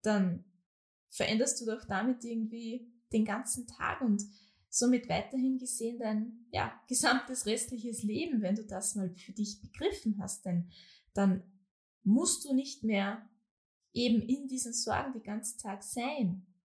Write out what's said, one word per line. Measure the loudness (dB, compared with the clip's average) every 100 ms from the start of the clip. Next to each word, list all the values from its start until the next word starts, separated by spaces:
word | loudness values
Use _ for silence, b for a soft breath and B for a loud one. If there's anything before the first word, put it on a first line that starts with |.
dann | 4 4 4 0 -8 _ _ _ _ _ _
veränderst | -2 2 4 2 2
du |
doch | -2 -4
damit | -2 0 0 0
irgendwie | -4 -4 -4 -4 -8 -8 -12 _ _
den | 2
ganzen | 2 0 -2 -2
Tag | -4 -6 -4 0
und | 2 2 0 B B B B
somit | 2 4 4 2
weiterhin | -2 0 0 0 0
gesehen | -2 -2 -4 -4
dein, | -2 -2 -2 -8 -6
ja, | -2 -2 -6 -2
gesamtes | 2 4 4 0 -4
restliches | 0 -2 -2 -4 -6 -4
Leben, | -2 -2 0 0
wenn | 2
du | 0
das | -2 -2 -2
mal | -2 -4
für | -6 -14
dich | -6 -6 -6
begriffen | -14 -4 -2 0 -2 -2
hast. | -4 -6
Denn | -2 -2 -2 B B B B
dann | 2 4 2 -2 _ _ _ _ _
musst | 4 4 4 0
du | 2
nicht | 0 0 -4
mehr | 0 2 0 -4 -12 _ _ _ _ _ _
eben | 0 4 4
in | 2 -2 -2
diesen | -4 -2
Sorgen | -2 0 -2 -2
den | -8
ganzen | -6 -6 -6 -6
Tag | -8 -8
sein. | -4 -4 -2 0 0 0 -10 _